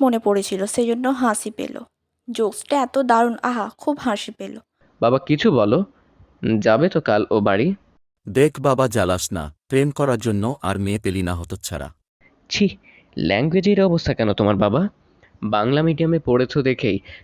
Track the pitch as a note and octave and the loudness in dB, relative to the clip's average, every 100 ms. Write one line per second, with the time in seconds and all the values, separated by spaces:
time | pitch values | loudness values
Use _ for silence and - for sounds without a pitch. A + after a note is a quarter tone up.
0 | C4 A3+ G#3 G3+ - F#3+ G3+ - A#3 A#3 | 0 2 0 0 -2 -4 -2 -2 0 0
1 | B3+ C4 B3 G#3+ A3 - - - - _ | -2 0 0 -2 -6 -10 -10 -12 -16 _
2 | _ _ - A3 G#3 - - C#4+ B3+ C4+ | _ _ -10 -4 -4 -4 -4 -2 0 0
3 | B3 A3+ A#3+ A3+ B3 A#3+ G#3 - - C#4+ | 2 2 2 0 -4 -4 -6 -4 -4 -2
4 | B3 G#3 - - G3 A3+ - _ _ _ | -4 -4 -6 -12 -14 -14 -20 _ _ _
5 | A#2 B2+ - D3+ A3+ B2+ G#2 D3 G3+ _ | 2 2 0 2 4 4 4 2 0 _
6 | _ _ - _ A#2+ A2 A2 A#2 F3+ D#3+ | _ _ -20 _ -2 2 4 4 2 0
7 | - G#2+ - G#2+ G#2 G2 D#3+ G3 _ _ | 2 0 2 2 2 2 0 -2 _ _
8 | _ _ - B2 D3 C#3 C#3 C3 C3 A2 | _ _ -4 2 2 2 0 2 2 2
9 | F2+ F2+ - F2 D2+ - _ C3+ C#3+ C#3+ | 2 0 -2 -6 -8 -14 _ 0 0 0
10 | C#3 A#2 A#2 G2+ A2 D3 F#2 G2 G2 G#2 | 0 0 0 -2 -2 -4 -4 -2 -2 -2
11 | G2 F#2+ F2 F2 E2+ G2 - D#2 C#2 - | -2 -2 -2 -4 -6 -10 -10 -10 -10 -16
12 | _ _ _ _ - - G3 - _ _ | _ _ _ _ -10 -2 -2 -2 _ _
13 | _ - D#2+ G2+ D#3 F#3 F#3+ G3 F#3+ E3+ | _ -6 0 0 0 0 2 2 2 2
14 | - B2 G#2+ G2+ G#2 G2+ G#2 B2 G3+ - | -2 -2 -2 2 0 2 2 0 -2 -6
15 | _ _ _ _ G#2+ G#2 A2+ C#3+ D#3+ D#3 | _ _ _ _ -4 0 0 0 0 0
16 | D#3+ E3 B2 B2 B2+ D3+ C3 A#2+ A#2+ F#2+ | 0 0 2 0 2 0 0 0 -2 -2
17 | - - | -6 -20